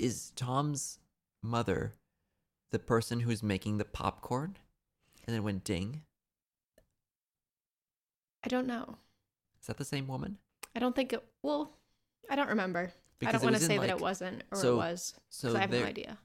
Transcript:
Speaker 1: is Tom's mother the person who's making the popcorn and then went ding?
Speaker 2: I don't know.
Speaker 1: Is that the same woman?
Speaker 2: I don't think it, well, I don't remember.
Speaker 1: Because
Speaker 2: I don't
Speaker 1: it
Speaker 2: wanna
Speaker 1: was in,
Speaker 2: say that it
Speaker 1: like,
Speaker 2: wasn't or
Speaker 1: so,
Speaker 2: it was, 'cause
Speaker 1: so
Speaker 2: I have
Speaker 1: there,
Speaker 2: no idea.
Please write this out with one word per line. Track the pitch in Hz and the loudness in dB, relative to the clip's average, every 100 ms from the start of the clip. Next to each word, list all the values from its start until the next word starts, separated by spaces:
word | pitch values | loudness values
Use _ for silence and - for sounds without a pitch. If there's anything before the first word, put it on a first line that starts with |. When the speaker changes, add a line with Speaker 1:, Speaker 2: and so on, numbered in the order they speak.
Speaker 1:
is | 123 110 - - | -2 -2 -8 -6
Tom's | 123 131 147 143 - - _ _ _ _ | -2 0 0 -2 -6 -10 _ _ _ _
mother | 110 117 113 92 113 - _ _ _ _ _ _ _ | -2 0 2 2 0 -6 _ _ _ _ _ _ _
the | 113 | -4
person | - 113 - 120 | 2 2 2 0
who's | 120 110 | 0 0
making | 107 95 107 107 | 2 0 0 -2
the | 104 | -2
popcorn | - 98 - - 123 165 196 - _ _ _ _ - - | -2 -2 -2 -2 -2 -2 -8 -18 _ _ _ _ -12 -4
and | 113 | -2
then | |
went | 107 98 | 0 -2
ding? | - 87 98 151 - _ _ _ _ _ _ _ _ _ _ _ _ _ _ _ _ _ _ _ _ _ _ _ | -2 -2 -2 -6 -14 _ _ _ _ _ _ _ _ _ _ _ _ _ _ _ _ _ _ _ _ _ _ _
Speaker 2:
I | 233 | -2
don't | 254 254 | 0 0
know. | 233 262 - _ _ _ _ _ _ | -4 -6 -12 _ _ _ _ _ _
Speaker 1:
Is | - | -10
that | 113 | -8
the | 139 | -4
same | 143 135 | -4 -4
woman? | 131 143 202 _ _ - 233 | -4 -6 -8 _ _ -10 -2
Speaker 2:
I | |
don't | 247 247 | 0 2
think | 262 | 0
it, | 226 - _ | -2 -6 _
well, | 277 294 294 - _ _ _ _ - | -2 -2 -2 -10 _ _ _ _ -4
I | 277 | -2
don't | 277 | 2
remember. | 220 185 180 180 - _ _ | 2 0 -2 -4 -8 _ _
Speaker 1:
Because | - 226 | 2 4
Speaker 2:
I | |
don't | |
Speaker 1:
it | 247 | 6
Speaker 2:
wanna | 220 | 4
Speaker 1:
was | |
in, | - | 4
Speaker 2:
say | 208 | 4
that | 190 | 2
it | |
Speaker 1:
like, | 185 | 0
Speaker 2:
wasn't | 175 190 185 202 - | -2 -2 -6 -8 -6
or | 196 | 2
Speaker 1:
so, | 131 | 4
Speaker 2:
it | 123 | 4
was, | 170 175 - | 2 -2 -6
'cause | - _ - - | -10 _ -6 0
Speaker 1:
so | 214 | 2
Speaker 2:
I | |
have | 196 | 4
Speaker 1:
there, | 123 | 2
Speaker 2:
no | 104 | 2
idea. | - - 104 | -2 -8 -12